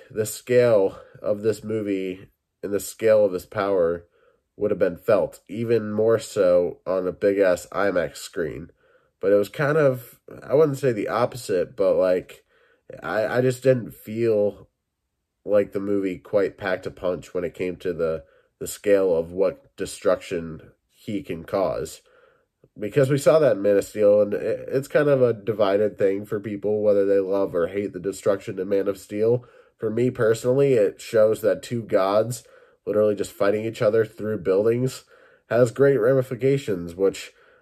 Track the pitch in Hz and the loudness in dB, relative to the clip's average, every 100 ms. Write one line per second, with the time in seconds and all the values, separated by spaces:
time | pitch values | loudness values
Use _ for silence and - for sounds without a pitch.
0 | - 107 107 - - 123 123 107 95 - | -12 -6 -6 -6 0 4 6 4 2 -2
1 | - - - 104 110 110 107 110 101 95 | -20 -10 -6 -2 -2 -4 -4 -6 -2 -4
2 | 95 92 107 _ _ _ 92 101 - - | -4 -10 -16 _ _ _ -6 -6 -6 -2
3 | 110 107 104 90 - 107 98 98 85 87 | 4 6 4 0 -6 -6 -2 2 0 -2
4 | - _ _ _ _ - 104 95 95 87 | -8 _ _ _ _ -4 -2 0 -2 -2
5 | - 101 78 - - 104 117 117 107 107 | 0 0 0 -6 -12 -6 -2 0 0 0
6 | 110 113 - 104 92 90 87 - - 92 | 2 2 -2 0 4 4 2 -4 -6 -4
7 | 90 85 104 98 95 90 - - 101 90 | -4 -2 0 2 2 0 -4 -4 -2 -2
8 | 76 - - 92 78 62 71 _ _ _ | -4 -8 -12 -8 -6 -8 -14 _ _ _
9 | _ _ 95 101 101 - 147 156 143 127 | _ _ 2 2 2 -2 0 2 2 0
10 | - _ - - - 135 160 131 135 104 | -8 _ -20 -18 0 2 2 2 -2 -2
11 | - 101 123 123 - 92 82 - 95 85 | -2 -2 -2 -4 -4 -2 -2 0 2 2
12 | 92 92 - - _ _ _ _ - - | 2 0 -4 -16 _ _ _ _ -20 -14
13 | 80 98 107 120 127 123 131 127 104 - | -6 -4 -2 0 -2 0 2 0 -2 -16
14 | - 110 117 104 104 - - _ _ _ | -12 -4 0 2 0 -4 -18 _ _ _
15 | _ _ _ _ 90 104 - 101 101 101 | _ _ _ _ -2 0 0 -4 -4 -4
16 | 95 87 - 104 92 - 98 92 95 - | -4 -6 -4 -2 -2 -4 -6 -6 -8 -8
17 | 90 87 - 90 85 - 92 85 95 82 | -6 -6 -6 -8 -8 -6 -8 -6 -6 -4
18 | 82 80 - _ _ - 95 - 104 98 | -4 -6 -10 _ _ -14 -14 -6 2 2
19 | 95 82 82 90 92 - _ - 92 - | 4 0 -2 -2 -2 -4 _ -14 -12 -4
20 | 101 90 - 87 82 78 - _ _ _ | -2 -2 -4 -8 -8 -14 -20 _ _ _
21 | - 101 - 85 82 98 87 58 78 - | -10 -8 -8 -12 -6 -4 -2 -4 -8 -12
22 | _ _ _ _ _ _ _ - 104 143 | _ _ _ _ _ _ _ -12 -2 2
23 | 135 143 175 156 139 101 104 98 - 107 | 2 2 4 4 4 2 2 2 0 2
24 | 104 104 104 104 107 - - 135 139 165 | 6 6 4 0 -4 -6 -4 -4 0 0
25 | 147 135 123 110 98 104 98 101 107 90 | 2 4 2 0 -4 0 2 2 0 0
26 | 101 98 107 107 107 101 104 107 104 101 | 0 0 -4 -8 -8 -6 -4 0 2 2
27 | 98 98 95 98 95 87 85 101 101 90 | 4 2 2 -2 -2 -2 -2 -4 -6 -6
28 | 92 92 107 98 - 95 95 98 98 98 | -8 -4 -2 -2 -4 -8 -2 -2 -2 -6
29 | - 104 113 123 - - _ - 110 113 | -8 -2 0 0 -4 -20 _ -10 -6 -2
30 | 127 123 113 117 123 131 143 123 98 - | -2 0 0 0 0 2 2 4 2 -2
31 | - 113 107 107 104 92 - 120 101 104 | -2 2 4 2 0 -2 -4 -8 -2 0
32 | 95 104 113 123 - _ _ _ - 104 | 2 2 0 -4 -14 _ _ _ -4 0
33 | 107 101 95 - 101 107 113 110 107 113 | 2 0 -6 -2 -2 0 -4 -2 0 2
34 | 110 - 107 107 87 95 110 120 127 - | 0 -4 -8 -6 0 2 2 0 -2 -6
35 | - _ _ _ - 113 123 123 139 135 | -18 _ _ _ -2 2 2 4 4 4
36 | 113 135 123 117 131 139 123 90 85 85 | 2 2 0 -2 0 0 -2 -6 -6 0
37 | 95 98 - _ _ _ | 0 0 -10 _ _ _